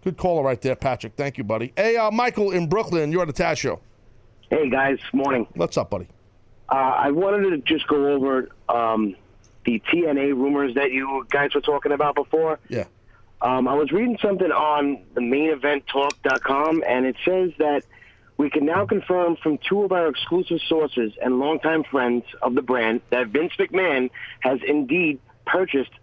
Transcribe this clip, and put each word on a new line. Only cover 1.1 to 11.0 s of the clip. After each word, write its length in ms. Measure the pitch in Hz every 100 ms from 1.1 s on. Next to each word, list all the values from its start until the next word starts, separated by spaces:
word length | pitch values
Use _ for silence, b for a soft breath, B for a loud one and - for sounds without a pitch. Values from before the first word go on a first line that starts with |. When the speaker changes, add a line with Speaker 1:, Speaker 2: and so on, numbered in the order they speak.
| -
Speaker 1:
Thank 200 | 143 135
you, 60 |
buddy. 280 | 104 113 123 -
Hey, 200 | 220 233
uh, 140 | 214
Michael 420 | 220 247 233 202
in 160 | 180 165
Brooklyn, 420 | 202 202 170 151
you're 80 | 175
on 60 | 170
the 60 |
Taz 240 | 135 170 151
Show. 220 | 131 82 - - - - - - -
Speaker 2:
Hey, 200 | 147 143
guys. 280 | 135 135 131 -
Morning. 340 | 135 139 131 107
Speaker 1:
What's 220 | - 85 -
up, 140 | 95
buddy? 180 | 98 90 - - - - - -
Speaker 2:
Uh, 60 |
I 360 | 135 131 - 135
wanted 400 | 147 196 202 196
to 80 | 160
just 280 | - 156 -
go 180 | 147 143
over, 360 | 143 135 131 - - -
um, 480 | 120 113 110 104 92 - - - -
the 160 | - 113 -
T 160 | 170 160
N 120 | 139
A 140 | 139
rumors 420 | 131 139 143 139
that 160 | 120 139
you 340 | 131